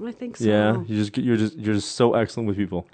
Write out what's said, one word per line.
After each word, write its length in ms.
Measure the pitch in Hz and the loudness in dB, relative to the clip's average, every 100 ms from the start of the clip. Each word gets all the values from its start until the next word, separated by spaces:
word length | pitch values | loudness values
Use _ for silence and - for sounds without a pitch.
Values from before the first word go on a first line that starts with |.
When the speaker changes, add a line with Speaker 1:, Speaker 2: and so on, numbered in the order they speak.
Speaker 1:
I 80 | 226 | -12
think 240 | 233 247 - | -10 -12 -2
so. 80 | |
Speaker 2:
Yeah, 380 | 117 208 107 185 165 | 2 4 4 2 -2
you 100 | 107 | -2
just, 140 | 104 127 | -2 -2
you're 220 | 123 113 | 0 2
just, 180 | 107 - | 0 -2
you're 180 | 107 | -2
just 180 | 104 - | -2 -2
so 200 | - 120 | 2 4
excellent 340 | 110 107 - 110 | 4 0 -2 -4
with 120 | 95 | -2
people. 280 | 95 90 - | -2 -4 -8